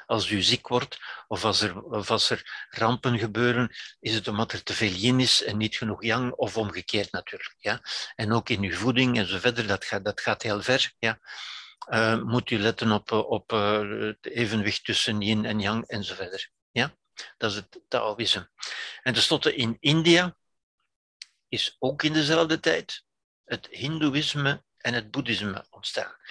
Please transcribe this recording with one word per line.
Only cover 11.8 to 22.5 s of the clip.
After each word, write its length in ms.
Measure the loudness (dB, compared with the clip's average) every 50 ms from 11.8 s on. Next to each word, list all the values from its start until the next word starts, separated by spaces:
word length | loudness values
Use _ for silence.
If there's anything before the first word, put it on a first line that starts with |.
| -6 -2
Eh, 340 | 2 2 4 4 2 2
moet 280 | 0 0 0 0 0 0
u 80 | 0 2
letten 340 | 2 2 2 2 2 2
op, 200 | 2 2 2 0
eh, 180 | 0 0 0 0
op, 220 | -2 -2 -2 0
eh, 280 | 0 2 2 2 2 2 0 -2 -4 -4
het 280 | -4 -4 -6 -8 -10
evenwicht 580 | -6 -2 -2 0 0 0 0 0 0 -2 -2 -2
tussen 360 | -2 0 0 0 0 0 0
yin 240 | 2 2 2 2 0
en 160 | 0 0 0
yang 260 | 0 0 0 -2 -4
en 180 | -6 -6 -8 -6
zo 100 | -8 -8
verder. 360 | -8 -8 -8 -8 -10 -10 -12 _ _ _ _
Ja? 260 | -2 -2 -2 -2 -4 _ _ _ _ -20 -20 -18 -6
Dat 140 | -2 -2 -2
is 60 | 0
het 240 | -2 -8 _ -16 -20 -6 -2
Taoïsme. 600 | -2 0 0 0 -2 -2 0 0 0 -2 -4 -10 _ -12 -12 -10 -10 -10 -10 -12 -12 -6
En 100 | -2 0
tenslotte 420 | 2 2 4 4 4 2 2 2 2
in 220 | 2 0 0 -2 0
India 560 | 2 4 4 6 6 8 6 6 6 2 -4 _ _ _ _ _ _ _ _ _ _ _ _ _ _ _ _ -20 -20 _ _ _ _ _
is 280 | -4 -2 -2 -4 -2 -2
ook 240 | -2 -2 0 0
in 100 | 0 2
dezelfde 480 | 2 2 2 4 4 4 4 4